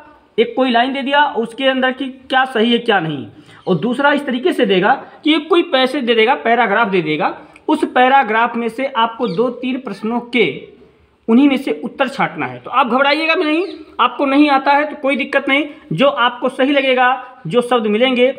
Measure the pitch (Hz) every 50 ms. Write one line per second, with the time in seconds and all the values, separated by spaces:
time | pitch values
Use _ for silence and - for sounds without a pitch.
0 | - - - _ _ _ _ - 240 240 - 262 262 262 233 233 240 269 262 277
1 | 254 269 285 285 294 277 - 208 233 220 - - 269 262 262 262 254 262 254 262
2 | 277 254 254 - - - 262 262 262 254 - 220 220 240 240 233 - - 208 190
3 | 160 160 147 135 113 110 - - - - - - _ 165 185 147 165 247 240 269
4 | 277 294 294 285 285 285 233 247 254 359 - - 247 196 196 185 185 220 269 -
5 | - - - - - 302 311 330 - - - 349 - - 269 262 262 254 254 294
6 | 240 226 233 220 220 233 285 - - 226 233 240 233 196 202 226 233 202 190 185
7 | 160 156 151 151 196 285 349 - - - - - _ - 311 302 - - - 254
8 | 254 262 262 277 262 208 214 226 233 240 233 233 240 226 226 - 262 262 - 226
9 | 226 233 226 - 254 208 175 185 240 254 240 - 254 247 254 262 - 226 196 -
10 | - 220 240 240 240 - - 240 196 147 - - - - - - - - _ _
11 | _ _ _ _ _ - 226 247 285 285 269 - - - - - - 226 - -
12 | 269 254 - - 175 160 170 165 135 127 127 123 - - 233 262 277 233 226 262
13 | 277 285 294 311 320 320 320 381 311 302 302 330 381 330 - - - - - -
14 | 226 247 - - 294 269 269 285 302 294 277 269 277 285 285 285 302 294 277 -
15 | - 269 285 233 277 277 277 277 277 277 269 285 311 294 - - - - 160 160
16 | 262 285 285 254 233 247 240 - - 247 254 - 262 277 285 277 262 269 254 254
17 | 254 247 262 - - - - - - 160 190 240 240 240 254 240 214 214 208 214
18 | 247 262 254 240 247 262 269